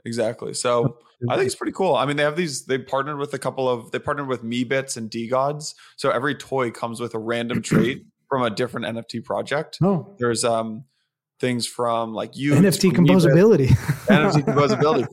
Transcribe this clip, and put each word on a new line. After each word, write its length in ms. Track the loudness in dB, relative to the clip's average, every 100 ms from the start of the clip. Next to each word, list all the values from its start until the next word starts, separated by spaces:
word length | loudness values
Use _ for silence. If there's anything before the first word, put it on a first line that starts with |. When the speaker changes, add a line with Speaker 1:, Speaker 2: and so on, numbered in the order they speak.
Speaker 1:
Exactly. 500 | -10 -4 -4 -4 -10
So 440 | -4 0 0 0 -4 _ -8
Speaker 2:
Yeah. 120 | -4
Speaker 1:
I 40 | -2
think 100 | -2
it's 100 | -4
pretty 160 | -6
cool. 220 | -2 0 0
I 100 | 0
mean, 100 | 0
they 60 |
have 140 | 0 0
these, 280 | -4 -6 -4
they 120 | -4
partnered 400 | -2 -4 -4 -6
with 160 | -6
a 40 | -6
couple 300 | -6 -2 -2
of, 220 | -2 -4
they 80 | -8
partnered 300 | -6 -6 -4
with 140 | -6
Meebits 520 | -4 -4 -2 -2 -4 -8
and 140 | -10
DeGods. 640 | -8 -4 -2 -2 -4 -10 -16 -20 -6
So 140 | -2
every 240 | 0 -2 -6
toy 340 | -6 -4 -4
comes 300 | -4 -8 -8
with 120 | -8
a 40 | -8
random 420 | -4 -4 -4 -4
Speaker 2:
<clears throat> 80 | 0
Speaker 1:
trait 340 | 2 2 -2 -12 _ -4
from 140 | 0
a 80 | 0
different 360 | 0 -4 -4 -6
N 120 | -8
F 100 | -8
T 120 | -10
project. 580 | -6 -4 -2 -4 -4 0
Speaker 2:
Oh. 320 | 0 0 -4 -4
Speaker 1:
There's, 260 | -2 0
um, 400 | 0 -2 -4 -10 -16 _ _ _ _ _
things 260 | -4 -2 -4
from, 460 | -4 -2 0 -2
like, 220 | -6 -8 -4
you 180 | 2
Speaker 2:
N 100 | 4
F 140 | 4 4
T 120 | 2
Speaker 1:
to 60 | 6
Meebits. 280 | 6 6 6
Speaker 2:
composability. 440 | 6 6 6 6
<laughs> 400 | 4 2 -2 2
Speaker 1:
N 160 | 4 4
F 80 |
T 60 | 2
composability, 640 | 2 2 2 4 2 2 0